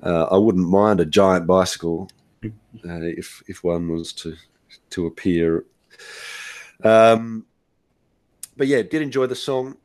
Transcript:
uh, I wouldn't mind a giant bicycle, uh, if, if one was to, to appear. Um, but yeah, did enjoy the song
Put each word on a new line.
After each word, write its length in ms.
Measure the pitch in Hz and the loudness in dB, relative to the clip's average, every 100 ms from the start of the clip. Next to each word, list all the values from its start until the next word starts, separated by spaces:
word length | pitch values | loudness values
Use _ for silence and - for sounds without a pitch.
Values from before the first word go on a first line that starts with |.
uh, 200 | 92 85 80 | -2 0 2
I 60 | 92 | 2
wouldn't 300 | 107 92 87 | 4 2 2
mind 320 | 95 107 101 | 2 4 2
a 60 | 80 | 2
giant 420 | 87 95 92 85 | 4 4 2 2
bicycle, 640 | 92 92 - 85 82 95 _ _ _ | 2 2 -4 -6 -6 -10 _ _ _
uh, 60 | 110 110 _ 113 | -16 -16 _ -20
if, 580 | 87 85 85 82 90 - _ | -14 -10 -10 -10 -14 -18 _
if 160 | 95 | -8
one 260 | 90 85 85 | -4 -4 -4
was 240 | 82 82 | -6 -8
to, 220 | - 82 80 _ _ _ _ _ | -12 -14 -16 _ _ _ _ _
to 140 | - 85 | -8 -8
appear. 580 | - 98 87 82 82 - _ _ _ - - - - - - - _ | -6 -2 0 0 -2 -6 _ _ _ -20 -20 -18 -18 -18 -20 -20 _
Um, 640 | 110 110 113 113 117 113 - _ _ _ _ _ _ _ _ _ - _ | 4 6 8 6 0 -12 -14 _ _ _ _ _ _ _ _ _ -20 _
but 120 | 139 | 0
yeah, 140 | 139 | 0
did 200 | 101 156 | 0 -4
enjoy 260 | 147 127 127 | -4 -2 -2
the 80 | 120 | -4
song 420 | - 131 131 - | -4 -4 -6 -12